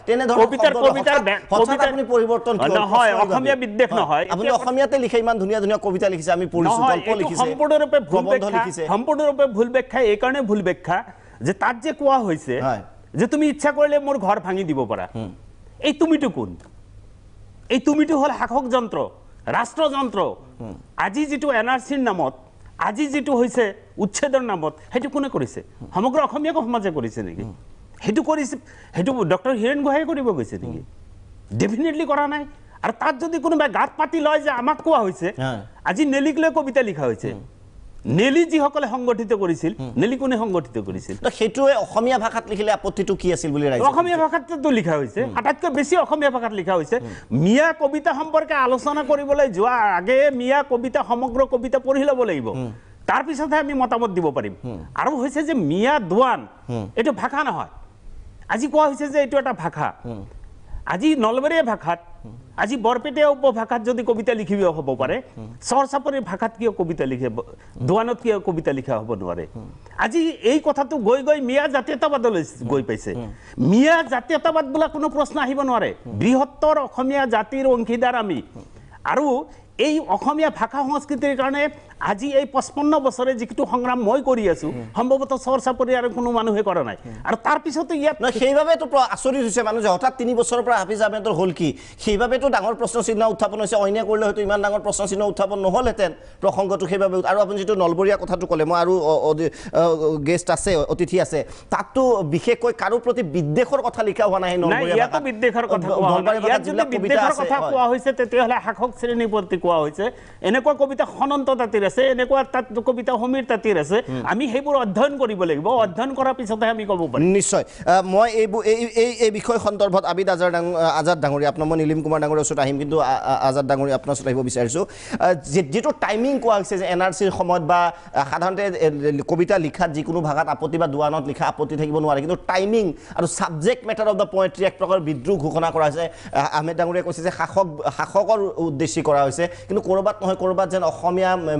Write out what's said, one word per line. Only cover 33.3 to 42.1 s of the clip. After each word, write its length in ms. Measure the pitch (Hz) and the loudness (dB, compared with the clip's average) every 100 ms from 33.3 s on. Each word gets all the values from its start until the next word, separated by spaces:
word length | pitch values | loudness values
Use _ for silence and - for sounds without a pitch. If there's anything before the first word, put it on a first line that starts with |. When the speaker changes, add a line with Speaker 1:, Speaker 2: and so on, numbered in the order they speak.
| 330 | -2
Speaker 2:
কোনোবাই 300 | 311 311 294 | 0 2 2
গাত 200 | 190 262 - | 0 -2 -2
পাতি 220 | 311 330 | -4 0
লয় 200 | 302 302 | 2 2
যে 100 | 285 | 0
আমাক 280 | 247 254 294 | -2 0 0
কোৱা 180 | 320 285 | 2 2
হৈছে, 280 | 196 - 175 - | 2 -2 -4 -4
Speaker 1:
হয়। 220 | 131 113 98 - - | -4 -6 -10 -8 -2
Speaker 2:
আজি 180 | 185 294 | 0 2
নেলিক 300 | 277 294 302 | 2 2 2
লৈ 100 | 320 320 | 2 0
কবিতা 260 | 269 262 | 0 0
লিখা 240 | 226 151 131 | 0 0 -2
হৈছে। 220 | 110 110 | -2 -6
Speaker 1:
হুম। 100 | 98 - - - - - - - | -8 -14 -20 -20 -20 -20 -10 0
Speaker 2:
নেলি 400 | 156 254 302 330 | 2 4 4 4
যিসকলে 420 | 320 285 294 254 | 2 2 0 -4
সংগঠিত 440 | 254 247 220 226 | -2 0 0 0
কৰিছিল, 400 | 214 185 160 165 156 | 0 0 0 -4 -4
Speaker 1:
হুম। 120 | 131 117 | -6 0
Speaker 2:
নেলি 200 | 214 262 | 0 0
কোনে 200 | 269 233 | -2 0
সংগঠিত 400 | 220 180 123 113 98 | 0 -2 -4 -6 -6
কৰিছিল? 280 | 92 - - | -8 -10 -6
Speaker 1:
তো 60 | 247 | -4
সেইটোৱে 440 | - 220 254 277 | -2 -2 2 2
অসমীয়া 440 | 233 190 214 240 | 2 0 0 0